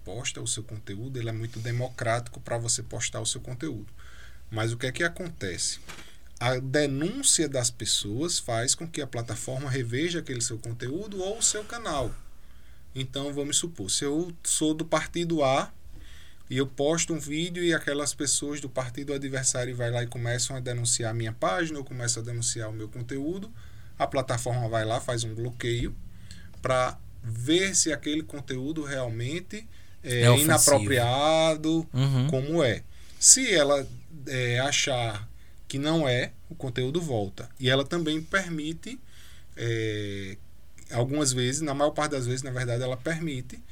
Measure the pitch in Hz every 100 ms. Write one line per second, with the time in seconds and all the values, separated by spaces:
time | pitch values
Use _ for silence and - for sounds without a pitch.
0 | - 104 120 135 120 - 110 107 - 98
1 | 131 127 113 113 113 117 113 120 127 -
2 | 113 117 120 - - 117 117 - 120 117
3 | - 113 113 123 123 123 160 113 101 -
4 | - - - - - 110 113 113 131 135
5 | 170 170 175 165 98 85 - - - -
6 | - - - - 120 127 131 147 147 135
7 | 165 262 269 - 151 135 117 - 113 -
8 | 104 110 170 - - 113 117 - 165 165
9 | 135 120 117 110 - 131 143 135 120 123
10 | 170 170 139 123 117 113 117 117 123 160
11 | 208 196 185 220 - 214 208 233 214 147
12 | 117 - - - - - - - - 131
13 | 131 143 143 143 143 147 175 165 95 -
14 | 147 147 180 170 - - 156 156 165 156
15 | - 170 170 165 135 139 202 - - -
16 | - - - - - 127 135 - 143 165
17 | - 160 139 151 180 175 175 160 - 143
18 | 143 - 143 - 143 147 139 - 123 120
19 | 143 139 139 131 131 127 123 123 120 120
20 | 120 123 117 120 - 131 123 120 120 -
21 | 113 117 113 113 165 185 165 151 131 127
22 | 120 117 117 117 117 117 110 110 107 123
23 | 120 139 147 190 220 - - - - -
24 | 147 139 127 120 127 123 113 113 110 120
25 | - 120 113 110 120 120 123 120 - -
26 | - - - - - - - 127 127 -
27 | - - 117 113 127 175 190 180 165 143
28 | 151 151 156 143 - 131 135 165 143 139
29 | 123 113 120 170 185 214 - - - -
30 | 151 123 120 123 156 156 - 139 104 123
31 | 120 131 151 160 160 156 156 165 160 127
32 | 139 135 135 135 143 170 135 90 - -
33 | - - - 262 254 175 143 143 123 123
34 | - 156 135 131 123 120 139 - - 123
35 | 117 104 107 - - - - 135 147 165
36 | 143 123 175 - - 165 135 120 127 160
37 | 165 117 101 - 113 - 127 135 139 175
38 | 156 156 156 196 175 160 151 160 214 262
39 | - - - - - - 117 113 110 107
40 | 101 101 95 98 - - - - - -
41 | 131 147 139 127 123 143 156 139 147 151
42 | 151 143 120 127 131 127 123 120 127 127
43 | 160 160 165 131 - - -